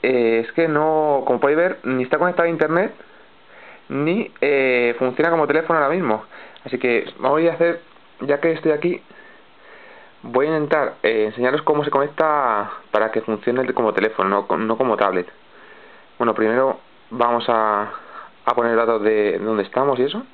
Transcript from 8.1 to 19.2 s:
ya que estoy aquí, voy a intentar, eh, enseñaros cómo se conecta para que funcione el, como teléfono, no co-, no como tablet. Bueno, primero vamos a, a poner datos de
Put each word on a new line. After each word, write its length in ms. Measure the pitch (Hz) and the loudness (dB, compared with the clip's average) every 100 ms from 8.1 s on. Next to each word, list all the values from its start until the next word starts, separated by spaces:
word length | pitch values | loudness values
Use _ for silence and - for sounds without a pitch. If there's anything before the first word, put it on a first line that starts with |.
| - | -12
ya 180 | 135 147 | -4 0
que 140 | 165 | 0
estoy 180 | 156 160 | 0 0
aquí, 320 | 151 170 - - - - - - - - - - - - - | 0 -2 -4 -10 -20 -20 -20 -20 -20 -20 -20 -20 -20 -20 -18
voy 240 | 120 120 147 | -2 0 2
a 20 | |
intentar, 460 | 156 147 156 139 - | 0 0 0 -2 -2
eh, 220 | - 113 107 | 0 2 -2
enseñaros 340 | 107 127 143 | 0 0 0
cómo 220 | 147 147 | 0 0
se 80 | 147 | 0
conecta 800 | 143 143 147 160 147 131 104 104 - - | 0 -2 0 0 2 0 0 -4 -10 -4
para 200 | 107 110 | 0 0
que 100 | 113 | -2
funcione 400 | 110 107 - 123 | -4 -4 -2 -2
el, 120 | 131 | -2
como 200 | - 113 | 0 0
teléfono, 360 | 95 107 110 98 | 0 -2 0 0
no 180 | 101 101 | 0 0
co-, 100 | 82 | -4
no 200 | 110 113 | -2 -2
como 200 | 127 107 | 0 2
tablet. 300 | 101 92 87 - - - - - - - - - | 2 0 -6 -14 -20 -20 -20 -20 -20 -20 -20 -4
Bueno, 160 | 117 | -2
primero 460 | 110 110 120 135 - - - - | 0 0 2 0 -2 -12 -20 -16
vamos 340 | 117 120 120 117 | -2 0 0 0
a, 420 | 113 110 104 104 - - - - - - | 0 0 0 -4 -10 -16 -20 -20 -8 -2
a 100 | 120 | 0
poner 200 | 120 113 | 2 2
datos 280 | 113 113 | 2 2
de 340 | 104 107 | 2 2